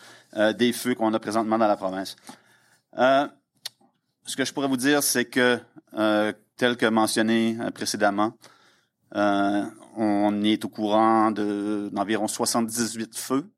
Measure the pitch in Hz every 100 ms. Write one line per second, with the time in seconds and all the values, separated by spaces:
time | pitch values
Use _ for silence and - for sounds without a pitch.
0 | - - _ - 107 107 120 113 123 123
1 | 110 110 110 110 110 110 107 101 95 95
2 | 95 - - - _ _ _ _ _ -
3 | 127 135 139 - _ _ - _ _ _
4 | _ _ - - 127 147 135 131 135 147
5 | 139 127 120 135 123 120 - - - -
6 | 107 107 107 104 _ - 123 120 117 113
7 | 107 120 113 113 113 113 104 - 107 107
8 | 104 101 107 - - _ _ _ _ _
9 | _ 104 101 101 101 101 95 - - 110
10 | 110 101 104 104 104 107 101 - 107 107
11 | 110 113 110 104 104 101 104 104 101 101
12 | 98 107 107 - 113 123 110 110 110 113
13 | 110 - - 135 -